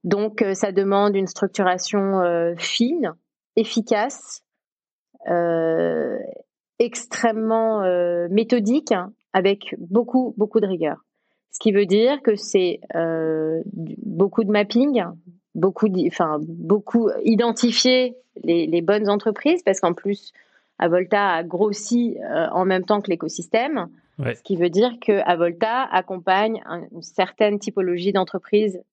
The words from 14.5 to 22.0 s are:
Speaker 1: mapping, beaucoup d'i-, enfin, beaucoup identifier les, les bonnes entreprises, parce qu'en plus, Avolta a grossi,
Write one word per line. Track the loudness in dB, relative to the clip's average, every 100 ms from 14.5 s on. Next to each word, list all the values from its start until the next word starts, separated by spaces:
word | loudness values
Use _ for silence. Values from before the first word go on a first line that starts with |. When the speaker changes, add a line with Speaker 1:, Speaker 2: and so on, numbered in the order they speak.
Speaker 1:
mapping, | 0 2 2 2 0 -2 -10 -20 _ _
beaucoup | 0 0 2 0
d'i-, | 2 -2
enfin, | 0 0 0
beaucoup | -6 -10 0 0 2 0 0 0
identifier | 2 2 2 0 0 2 4 4 2 -4 _ -8
les, | 0 2 2
les | 0
bonnes | 2 2 2
entreprises, | 0 0 -2 0 2
parce | 0 0
qu'en | 0
plus, | -2 -4 -6 -8 _ _ _ _ _
Avolta | 0 0 2 0 2
a | 0
grossi, | -4 0 0 -2 -2 0